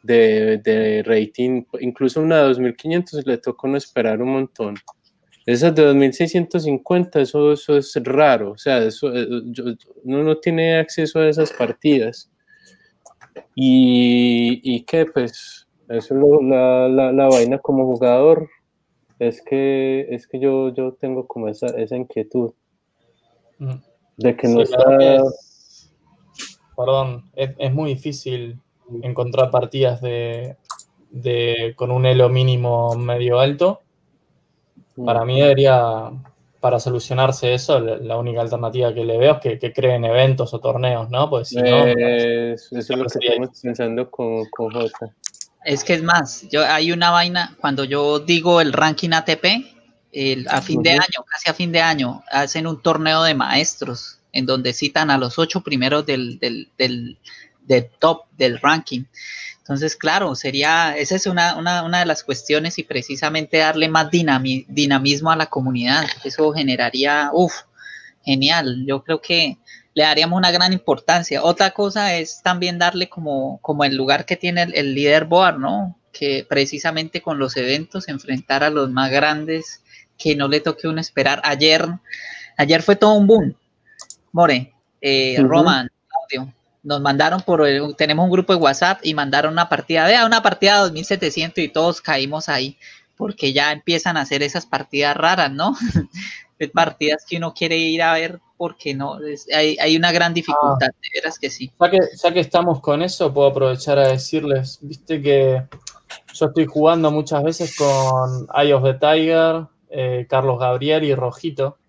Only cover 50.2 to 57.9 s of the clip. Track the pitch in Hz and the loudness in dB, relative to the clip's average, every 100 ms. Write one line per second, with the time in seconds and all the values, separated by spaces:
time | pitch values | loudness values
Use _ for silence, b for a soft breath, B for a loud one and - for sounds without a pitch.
50.2 | 135 131 131 139 - 156 160 170 180 135 | -2 -2 -2 -4 -2 0 2 2 0 -4
51.2 | - - 170 156 175 165 165 151 127 - | -10 -6 -4 -4 -2 0 0 0 -4 -8
52.2 | - 139 143 160 165 151 170 156 156 160 | -4 -4 -2 -4 -6 -2 -2 0 0 2
53.2 | 165 143 120 131 160 - - 120 - - | 2 0 0 0 -2 -6 -10 -10 -14 -20
54.2 | _ 135 131 131 127 - 143 156 156 139 | _ -6 -2 -2 -2 -4 -4 -2 0 0
55.2 | 127 143 165 190 - 139 127 147 151 131 | 0 -2 -2 -2 -4 -2 0 0 -2 -4
56.2 | 120 123 123 113 110 - 127 123 120 131 | -6 -6 -8 -8 -14 -4 -4 -4 -10 -16
57.2 | B B B _ - 127 120 | B B B _ 0 0 0